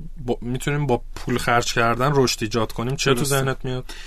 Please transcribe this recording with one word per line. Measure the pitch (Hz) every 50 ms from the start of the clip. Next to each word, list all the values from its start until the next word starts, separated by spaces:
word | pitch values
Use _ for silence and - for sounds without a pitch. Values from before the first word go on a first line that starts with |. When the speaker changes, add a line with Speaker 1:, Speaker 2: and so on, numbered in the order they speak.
| - - - 165 120
Speaker 1:
با، | 120 120 -
می‌تونیم | 117 120 127 123 - 147 143 147 147
با | 131 120 117 - - -
پول | - - 127 123
خرج | 120 - 127 120 117 - - -
کردن | 123 117 117 117 120 131 147 147
رشد | 139 127 117 - -
ایجاد | 120 104 120 117 107 -
کنیم، | - 117 117 127 139
چه | - - 139
تو | 135
Speaker 2:
درسته. | 120 147 135 139
Speaker 1:
ذهنت | 135 135 135 127 - -
میاد؟ | 127 127 127 - - - - -